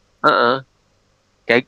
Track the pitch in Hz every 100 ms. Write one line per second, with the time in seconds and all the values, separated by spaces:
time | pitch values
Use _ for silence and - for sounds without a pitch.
0 | _ _ 151 107 120 135 131 _ _ _
1 | _ _ _ _ - 117